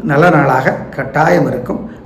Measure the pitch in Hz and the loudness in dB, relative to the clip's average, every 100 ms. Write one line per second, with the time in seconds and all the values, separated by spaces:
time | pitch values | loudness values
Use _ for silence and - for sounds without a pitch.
0 | - 143 175 151 135 127 175 - - - | -2 2 4 4 2 2 0 -4 -6 -8
1 | 131 147 165 175 131 117 - - - - | -4 0 2 2 0 -2 -6 -8 -8 -14